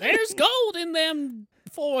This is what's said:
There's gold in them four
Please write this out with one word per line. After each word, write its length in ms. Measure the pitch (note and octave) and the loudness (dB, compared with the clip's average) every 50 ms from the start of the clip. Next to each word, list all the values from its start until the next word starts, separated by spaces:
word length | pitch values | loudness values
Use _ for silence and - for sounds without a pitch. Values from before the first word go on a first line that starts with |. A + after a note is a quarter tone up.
There's 340 | F#3+ A#3+ F#4 A4 A4+ A4 F#4+ | 2 2 2 2 2 0 0
gold 420 | - C#4+ G#4 B4 C5 B4 G#4+ F4+ | 2 2 2 4 2 0 0 0
in 160 | E4+ E4+ E4+ | -4 -4 -2
them 540 | D#4+ E4 D#4+ D#4+ D#4+ D4+ C#4+ C4+ B3 A3 G#3 _ _ _ _ - | 0 0 0 0 0 -2 -4 -6 -8 -10 -16 _ _ _ _ -16
four 300 | - - D4+ D4 C#4 C4 | -8 -4 -2 -2 -2 0